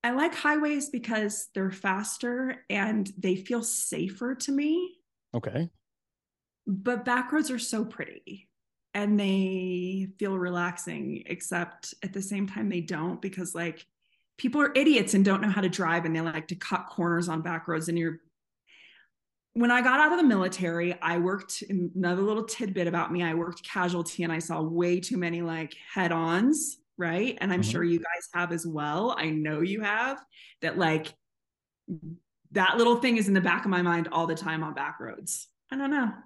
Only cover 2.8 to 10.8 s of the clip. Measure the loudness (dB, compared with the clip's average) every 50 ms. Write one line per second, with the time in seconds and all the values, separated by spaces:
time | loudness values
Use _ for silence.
2.8 | 0 0 0 0 -2 -4 -6 -4 0 0 0 0 -2 -4 -4 -2 -2 -2 -4 -4
3.8 | -4 -4 -4 -4 -4 -4 -4 -6 -6 -6 -4 -4 -4 -2 0 0 2 2 0 0
4.8 | 0 -4 -8 _ _ _ _ _ _ _ -6 -6 -6 -2 -4 -4 -4 -4 _ _
5.8 | _ _ _ _ _ _ _ _ _ _ _ _ _ _ _ _ _ -4 -4 -2
6.8 | -2 -2 -2 -2 -2 0 0 0 0 0 0 0 0 0 -2 -4 -4 -4 -2 -4
7.8 | -4 -4 -6 -10 -12 -12 -12 -18 _ -18 -18 -18 _ _ _ _ _ _ _ _
8.8 | _ _ _ -2 2 4 4 4 6 4 4 4 2 2 0 -2 -2 -2 -2 -2
9.8 | -2 -2 -2 -4 -4 -6 -4 -4 -2 -2 0 0 0 0 0 0 -2 -2 -4 -6